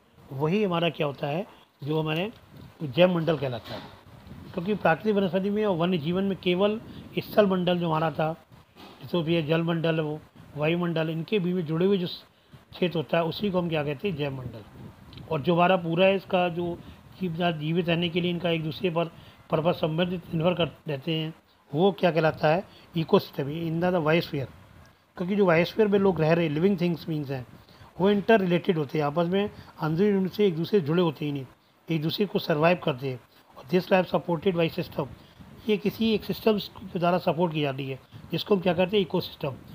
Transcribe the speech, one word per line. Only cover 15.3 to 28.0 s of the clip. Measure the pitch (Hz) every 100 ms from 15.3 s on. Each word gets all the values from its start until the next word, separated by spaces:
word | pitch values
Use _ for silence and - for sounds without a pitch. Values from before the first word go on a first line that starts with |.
और | 156
जो | 131
हमारा | 170 175 185
पूरा | 170 170 190
है, | 196
इसका | - 180 180
जो | 165 170 170 - - - -
जीव | 185
जात | 165 175
जीवित | 160 151 170 170
रहने | 165 175
के | 175
लिए | 175
इनका | 175 175
एक | 165
दूसरे | 156 - 185
पर | 165 165 - - - -
परस्पर | 160 160
संबंधित | - 165 156 180 180 -
निर्भर | 165 170
कर | 175 151 - 156
रहते | 135 165
हैं, | 160 160 - _ _ _
वो | 147 196
क्या | - 180
कहलाता | 160 156 - 156
है, | 170 - - - 170
इकोसिस्टम, | 156 190 - -
in | 139 160 165 165
the | 180 180 151
biosphere। | 165 - 143 123 - - - - _ _ -
क्योंकि | 180 208
जो | 190
बायोस्फीयर | 165 175 - 208
में | 202
लोग | 196 160
रह | 156
रहे, | 170 165
लिविंग | 147 196 180
things | 175 156 -
बीइंग्स | 156 135
हैं, | 135 120 - - - - -